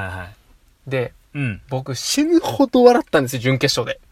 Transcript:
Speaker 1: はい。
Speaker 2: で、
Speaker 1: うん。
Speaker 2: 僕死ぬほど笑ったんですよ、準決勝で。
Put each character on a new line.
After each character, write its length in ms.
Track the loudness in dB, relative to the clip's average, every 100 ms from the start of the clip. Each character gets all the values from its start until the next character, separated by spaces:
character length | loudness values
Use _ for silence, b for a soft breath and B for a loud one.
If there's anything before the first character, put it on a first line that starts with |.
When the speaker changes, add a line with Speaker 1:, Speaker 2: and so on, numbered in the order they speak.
| -8
Speaker 1:
は 220 | -10 -14 -20 _ _ _ _ -8
い。 40 |
Speaker 2:
で、 220 | -6 -6 -10 _
Speaker 1:
う 60 | -8
ん。 220 | -6 -8 -8
Speaker 2:
僕 260 | -8 -8
死 300 | -8 -4 -2
ぬ 160 | 2 0
ほ 260 | 0 0 2
ど 160 | 6
笑 200 | 6 6
っ 40 | 2
た 120 | 0
ん 40 |
で 40 | 0
す 80 | -2
よ、 60 |
準 160 | -2 0
決 200 | 0 -2
勝 80 | -4
で。 140 | -8 _